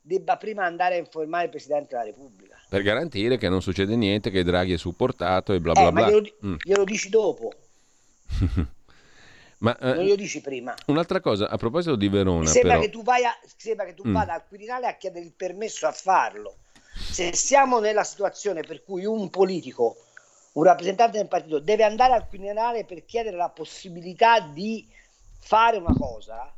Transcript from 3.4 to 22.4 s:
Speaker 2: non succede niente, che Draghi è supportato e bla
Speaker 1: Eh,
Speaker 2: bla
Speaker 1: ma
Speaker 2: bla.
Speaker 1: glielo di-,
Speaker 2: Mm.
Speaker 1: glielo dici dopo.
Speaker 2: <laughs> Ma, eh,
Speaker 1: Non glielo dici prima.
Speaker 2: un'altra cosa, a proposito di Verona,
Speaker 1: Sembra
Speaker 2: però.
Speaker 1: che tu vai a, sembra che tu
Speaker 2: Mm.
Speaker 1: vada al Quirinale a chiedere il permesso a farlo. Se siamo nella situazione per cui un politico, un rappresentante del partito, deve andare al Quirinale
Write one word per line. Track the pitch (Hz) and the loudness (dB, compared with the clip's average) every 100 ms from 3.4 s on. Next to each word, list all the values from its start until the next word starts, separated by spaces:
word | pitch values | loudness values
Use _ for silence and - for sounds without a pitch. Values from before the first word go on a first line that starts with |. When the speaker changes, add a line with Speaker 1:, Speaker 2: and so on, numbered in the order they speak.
| 95 | 2
Speaker 2:
non | 92 | 0
succede | 92 90 98 117 | -2 -2 0 2
niente, | 104 104 107 | 2 0 0
che | 95 | 0
Draghi | 90 90 92 | 2 2 2
è | 87 | -2
supportato | 90 85 123 - 87 92 - | -4 -2 -2 0 0 0 2
e | 95 | 0
bla | 82 | 2
Speaker 1:
Eh, | 82 | 6
Speaker 2:
bla | 90 | 6
Speaker 1:
ma | 85 | 6
Speaker 2:
bla. | 113 | 4
Speaker 1:
glielo | 107 | 4
di-, | - _ | 0 _
Speaker 2:
Mm. | 101 87 | -8 -8
Speaker 1:
glielo | - 196 | 0 0
dici | 196 208 190 | 0 -4 0
dopo. | 214 202 117 113 - _ _ _ _ _ _ - | 0 0 -4 -10 -12 _ _ _ _ _ _ -8
Speaker 2:
<laughs> | - 92 - 76 - _ - _ - - - - _ | -2 -2 -2 -6 -10 _ -20 _ -20 -20 -20 -20 _
Ma, | 110 120 | -4 -2
eh, | 127 | -2
Speaker 1:
Non | 131 | 0
glielo | 190 202 | 2 0
dici | 202 147 | -2 -10
prima. | 139 131 123 113 - | -10 -10 -10 -12 -2
Speaker 2:
un'altra | 147 170 185 | -2 0 -2
cosa, | 156 104 101 | 0 0 -2
a | 104 | -2
proposito | 117 147 175 | -2 -2 -2
di | 127 98 | 0 2
Verona, | 101 95 85 80 | 2 2 2 4
Speaker 1:
Sembra | 78 - | 4 6
Speaker 2:
però. | - | 4
Speaker 1:
che | 208 | 2
tu | 233 | -4
vai | 220 247 | 0 2
a, | 240 - - - | 2 -4 -16 -16
sembra | 220 208 185 | -8 -6 -6
che | |
tu | 170 220 | -8 -2
Speaker 2:
Mm. | |
Speaker 1:
vada | 196 180 | 0 0
al | 165 - | -6 -10
Quirinale | 202 214 247 240 | -20 -10 -6 -6
a | |
chiedere | - 190 170 | -6 -10 -10
il | 170 | -16
permesso | _ 185 180 214 - 156 | _ -10 -6 -10 -4 -6
a | |
farlo. | - 196 180 117 101 104 - _ - _ - - | -4 2 2 2 -4 -16 -18 _ -20 _ -10 -8
Se | - 175 | -4 -4
siamo | - - 277 269 247 | -2 4 4 6 2
nella | 214 214 | 2 0
situazione | - - 196 - 208 170 | -2 -4 -6 -4 -6 -6
per | 156 151 | -8 -14
cui | - 190 | -10 -6
un | 202 220 185 | -4 -4 -6
politico, | 180 190 185 127 127 117 - _ - _ _ _ | 0 2 2 -8 -2 -2 -2 _ -20 _ _ _
un | - | 4
rappresentante | 165 175 175 190 180 208 | 6 6 0 2 2 2
del | 190 | -2
partito, | 180 156 151 | -4 -2 -4
deve | 147 214 | 0 2
andare | 214 214 254 | 2 4 4
al | 240 - | 4 -2
Quirinale | 196 | -12